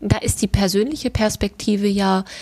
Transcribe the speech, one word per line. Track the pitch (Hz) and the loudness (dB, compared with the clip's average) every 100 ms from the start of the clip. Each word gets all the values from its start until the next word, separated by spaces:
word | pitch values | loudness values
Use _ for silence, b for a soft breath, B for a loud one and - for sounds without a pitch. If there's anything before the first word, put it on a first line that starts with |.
da | 208 214 | -2 0
ist | - - | 0 -2
die | 202 | 0
persönliche | 202 196 196 247 302 247 | 2 2 2 0 -2 -4
Perspektive | - 214 208 202 - - 202 202 | 0 0 0 -4 -2 -2 0 2
ja | 196 196 190 190 B | 2 2 2 -2 B